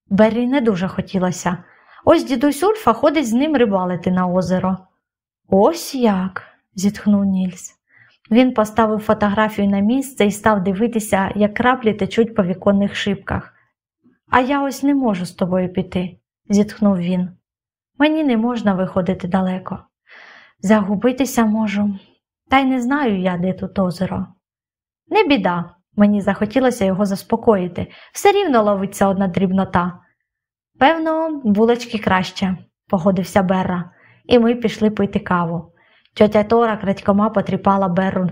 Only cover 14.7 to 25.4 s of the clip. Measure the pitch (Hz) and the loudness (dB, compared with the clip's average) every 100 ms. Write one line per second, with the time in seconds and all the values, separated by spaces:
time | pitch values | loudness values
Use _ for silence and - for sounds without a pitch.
14.7 | 269 277 277 247 180 175 - 180 185 180 | -2 -2 0 0 -2 -6 -10 -6 -4 -2
15.7 | 180 180 180 185 - _ _ - 202 208 | -4 -6 -6 -8 -10 _ _ -2 0 0
16.7 | - 208 185 175 185 180 - _ _ _ | 0 0 0 0 -2 -4 -8 _ _ _
17.7 | _ _ - 294 311 294 226 240 240 202 | _ _ -2 0 2 0 0 0 -2 -2
18.7 | 185 185 190 185 185 180 190 185 185 185 | 0 -2 -2 -2 -4 -2 -2 -2 -4 -8
19.7 | 190 - _ _ - - - _ _ 190 | -14 -14 _ _ -20 -20 -20 _ _ 2
20.7 | 214 196 208 247 262 269 240 220 214 214 | 2 2 0 0 0 -2 0 0 0 -2
21.7 | 202 208 190 - _ _ _ _ 269 262 | -2 -2 -4 -12 _ _ _ _ 0 2
22.7 | 262 240 285 262 196 185 180 185 185 185 | 0 -2 0 0 0 -2 -2 -2 -4 -6
23.7 | - 185 175 185 185 185 _ _ _ _ | -2 -2 -2 -4 -4 -8 _ _ _ _
24.7 | _ _ _ _ 392 359 277 | _ _ _ _ 0 2 2